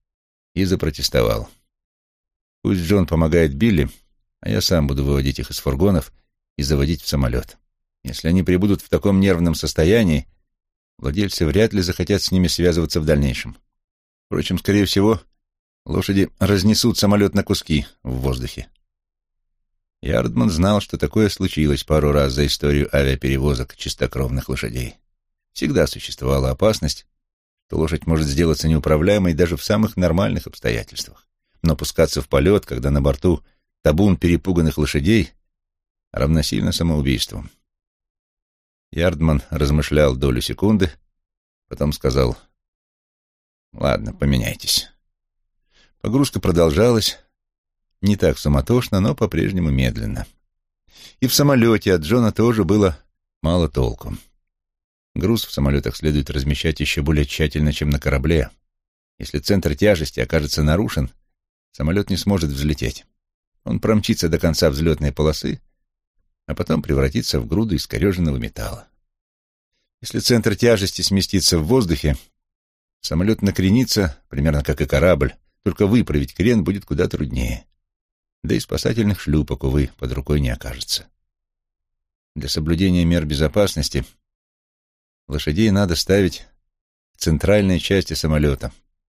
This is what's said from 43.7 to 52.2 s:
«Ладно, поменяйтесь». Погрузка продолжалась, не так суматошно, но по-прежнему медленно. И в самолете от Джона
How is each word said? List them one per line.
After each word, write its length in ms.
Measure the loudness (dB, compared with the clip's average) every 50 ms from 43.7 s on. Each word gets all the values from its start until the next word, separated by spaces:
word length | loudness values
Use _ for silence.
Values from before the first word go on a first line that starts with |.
| -10
«Ладно, 400 | -4 -2 -2 0 -2 -4 -6 -6
поменяйтесь». 760 | -2 0 0 2 0 0 -2 -6 -8 -6 -4 -4 -4 -4 -6 _ _ _ _ _ _ _ _ _ _ _ _ _ _ _ _ _ _ _ _ _ _
Погрузка 400 | -6 -2 0 0 0 0 -2 -2
продолжалась, 800 | 0 0 4 4 4 4 4 4 4 4 4 2 0 -2 -6 -8 _ _ _ _ _ _ _ _ _ _ _ _ _ _ _ _
не 140 | 0 0 0
так 220 | 2 2 0 0 0
суматошно, 600 | 0 0 2 2 2 2 0 0 0 0 0 0
но 120 | 0 0 0
по-прежнему 560 | 0 -2 -2 -2 -2 -2 -2 0 0 0 0
медленно. 560 | 0 2 0 0 -2 -4 -6 -6 -6 -8 -10 -10 _ _ _ _ _ _ _ _ _ _ _ _ _ -20 -20 -20 -10 -4
И 80 | -4 0
в 80 | 2
самолете 580 | 2 4 4 4 4 4 4 4 2 2 2 2
от 80 | 2
Джона 300 | 2 2 2 2